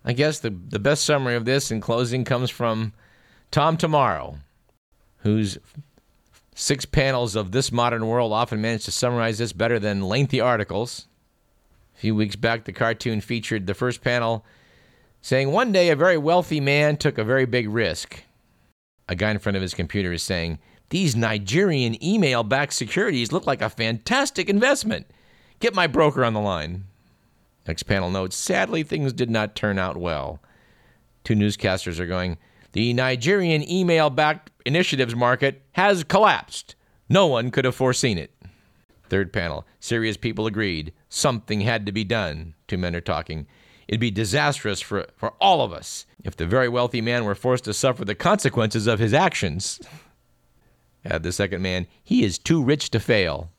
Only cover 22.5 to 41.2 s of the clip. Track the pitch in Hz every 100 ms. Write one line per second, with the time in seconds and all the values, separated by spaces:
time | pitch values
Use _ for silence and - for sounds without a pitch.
22.5 | 131 143 - 110 - 220 139 113 165 -
23.5 | 135 107 - 113 117 - 262 277 - 180
24.5 | 202 254 294 - - - _ _ _ _
25.5 | _ 233 196 170 151 151 135 120 110 101
26.5 | 87 76 92 98 _ _ _ _ _ _
27.5 | _ - 82 - 98 90 95 95 - -
28.5 | - 196 165 151 147 139 117 120 113 107
29.5 | - 107 98 92 82 87 78 67 78 _
30.5 | _ _ _ _ _ _ _ - 107 104
31.5 | - 104 92 - 82 90 92 90 82 _
32.5 | _ _ - 117 120 131 127 131 202 175
33.5 | 156 147 180 180 165 151 131 151 151 -
34.5 | _ - 156 185 135 123 117 123 123 139
35.5 | 135 _ - 202 190 151 - 214 127 -
36.5 | - - - _ _ _ 180 180 123 123
37.5 | 135 127 - 131 120 131 90 - _ 95
38.5 | _ _ _ _ _ _ 95 92 104 85
39.5 | 71 - _ - 117 110 101 117 101 107
40.5 | 104 104 82 78 - _ -